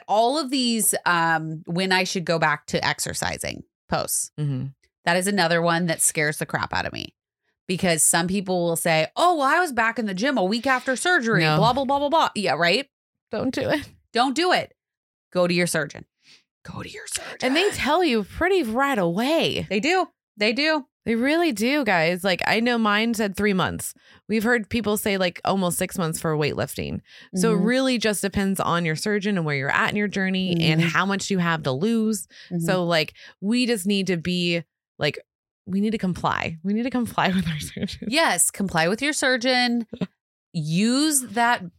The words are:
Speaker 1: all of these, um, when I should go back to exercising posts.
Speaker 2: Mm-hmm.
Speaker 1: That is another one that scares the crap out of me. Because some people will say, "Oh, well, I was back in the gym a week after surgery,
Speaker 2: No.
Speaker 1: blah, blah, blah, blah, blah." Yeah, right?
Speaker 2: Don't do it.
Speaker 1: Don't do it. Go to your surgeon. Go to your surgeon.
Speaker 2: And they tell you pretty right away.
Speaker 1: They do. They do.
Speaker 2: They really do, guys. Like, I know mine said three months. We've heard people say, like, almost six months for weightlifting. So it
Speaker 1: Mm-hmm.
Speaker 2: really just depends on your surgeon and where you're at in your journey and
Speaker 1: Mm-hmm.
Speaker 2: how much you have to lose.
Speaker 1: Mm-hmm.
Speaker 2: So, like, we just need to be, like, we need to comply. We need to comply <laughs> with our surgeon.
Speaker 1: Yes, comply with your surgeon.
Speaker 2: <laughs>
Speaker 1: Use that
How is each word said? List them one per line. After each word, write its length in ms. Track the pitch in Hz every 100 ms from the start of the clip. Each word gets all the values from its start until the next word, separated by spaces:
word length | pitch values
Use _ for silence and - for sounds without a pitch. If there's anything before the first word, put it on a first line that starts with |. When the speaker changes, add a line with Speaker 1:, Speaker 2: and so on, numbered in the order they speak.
| -
Speaker 1:
all 320 | 202 233 294
of 120 | 269
these, 440 | 269 240 226 190 - -
um, 560 | 175 165 160 160 160 -
when 260 | 170 190
I 120 | 185
should 200 | 185 190 165
go 120 | 165
back 280 | 160 147 -
to 180 | 170
exercising 800 | 135 151 - - 90 78 69 - - _ -
posts. 440 | 160 - - - -
Speaker 2:
Mm-hmm. 280 | 147 131 135 - _ _ -
Speaker 1:
That 100 | 175
is 100 | 185
another 360 | 202 165 170
one 240 | 170 165 175
that 160 | 160
scares 360 | - - 151 151
the 80 | 160
crap 280 | 151 -
out 100 | 92
of 80 | -
me. 220 | 55 - _ _ _ _ _ -
Because 320 | 185 185 156
some 240 | - 170 175
people 380 | 202 190 185 170
will 80 |
say, 320 | 165 175 160 156
"Oh, 220 | - 339 339
well, 100 | 269
I 140 | 320
was 100 | 359
back 300 | 240 226 226
in 60 | 220
the 60 |
gym 240 | 185 262 254
a 60 |
week 220 | 185 233 262
after 300 | 254 262 262
surgery, 460 | 359 349 226 214
Speaker 2:
No. 120 | 156 156
Speaker 1:
blah, 160 | 214
blah, 120 | 247
blah, 160 | 262 285
blah, 80 | 285
blah." 220 | 320 262
Yeah, 200 | - 185
right? 340 | 143 170 208 277 _ _ _ -
Speaker 2:
Don't 240 | 214 254
do 140 | 269 101
it. 180 | 302 277 - _
Speaker 1:
Don't 220 | 226 269
do 160 | 254 359
it. 220 | 277 131 _ _ _ _ _ _
Go 140 | 180 180
to 80 |
your 140 | 175 175
surgeon. 360 | 165 147 - - _ _ - _ _
Go 180 | - -
to 60 | -
your 160 | 427 -
surgeon. 300 | - - -
Speaker 2:
And 120 | 254
they 160 | 285 403
tell 320 | - 233 320
you 220 | 349 233
pretty 400 | 190 - 339 392
right 340 | 240 226 277 240
away. 720 | 170 175 254 320 185 - 165
Speaker 1:
They 80 | 196
do. 300 | 254 370 339 _ _ -
They 160 | 214
do. 340 | 240 302 311 262 _ -
Speaker 2:
They 80 |
really 380 | 226 262 320 339
do, 320 | 208 226 294
guys. 400 | 226 180 160 180
Like, 180 | 190 180
I 140 | - 202
know 180 | 233 233
mine 380 | 214 202 233
said 220 | 220 214 185
three 160 | 208
months. 400 | 190 135 85 - - _ - -
We've 140 | 220
heard 260 | 214 247 202
people 280 | 240 208 208
say, 200 | 220 196
like, 240 | 185 -
almost 340 | - 190 175 160
six 180 | 185 -
months 220 | 160 160
for 160 | 165 151
weightlifting. 640 | 147 80 135 - 71 78 - - - 185
So 160 | 226
it 40 | 175
Speaker 1:
Mm-hmm. 80 |
Speaker 2:
really 340 | 208 254 262 247
just 220 | 220 208
depends 380 | 202 202 196 190
on 260 | - 170
your 120 | 170 156
surgeon 400 | 214 208 196 196
and 100 | 156
where 80 | 143
you're 140 | 135
at 200 | - 214
in 60 | 208
your 120 | 208
journey 480 | 202 190 190 185 175
and 200 | 156 156
Speaker 1:
Mm-hmm. 100 | 170
Speaker 2:
how 160 | 156 190
much 240 | 196 -
you 80 | 196
have 240 | 170 160
to 100 | 143
lose. 540 | 131 208 226 220 214 - - -
Speaker 1:
Mm-hmm. 80 | 175 165
Speaker 2:
So, 180 | 185
like, 300 | 170 165 156 - - -
we 240 | 196 247 247
just 200 | 233 185
need 220 | 202 190
to 80 | 175
be, 480 | 165 180 175 170 160 _ _ -
like, 220 | 147 - - _ _ _ -
we 140 | 190
need 120 | 214
to 60 | 220
comply. 600 | 185 175 156 - - 160
We 100 | 180
need 80 | 214
to 80 | 254
comply 380 | 247 226 - 160
<laughs> 60 |
with 120 | 185 165
our 120 | 151
surgeon. 480 | 143 - 190 - -
Speaker 1:
Yes, 400 | 285 311 180 -
comply 380 | - 196 170 165
with 120 | 220
your 120 | 285
surgeon. 760 | 294 277 254 247 254 247 240 226
Speaker 2:
<laughs> 600 | - - _ _ _ _
Speaker 1:
Use 680 | 170 151 165 220 262 311 285
that 420 | 240 202 233 233 175